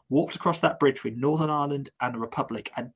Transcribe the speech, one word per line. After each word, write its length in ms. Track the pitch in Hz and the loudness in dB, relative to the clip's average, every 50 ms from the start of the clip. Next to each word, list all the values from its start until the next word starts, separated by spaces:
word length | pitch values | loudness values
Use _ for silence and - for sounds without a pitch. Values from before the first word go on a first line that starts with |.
| _ _ | _ _
walked 280 | 127 147 - - - | 2 2 2 0 -4
across 240 | - - 180 165 - | -2 0 0 2 2
that 180 | - 151 - - | 2 0 2 4
bridge 180 | 147 139 135 | 4 4 4
between 220 | - - 117 113 120 | 2 -4 -6 -4 0
Northern 300 | 131 147 156 156 156 156 | 2 2 2 2 2 0
Ireland 400 | 151 147 143 143 143 139 135 - - - | 2 0 0 0 -2 -4 -4 -8 -6 -4
and 120 | 127 123 120 | -4 -4 -2
the 40 | 113 | -4
Republic 520 | 113 110 - 147 131 - 113 107 - - - | -6 -4 -4 -4 -4 -4 -6 -8 -8 -8 -8
and 140 | - 120 123 - | -8 -8 -8 -12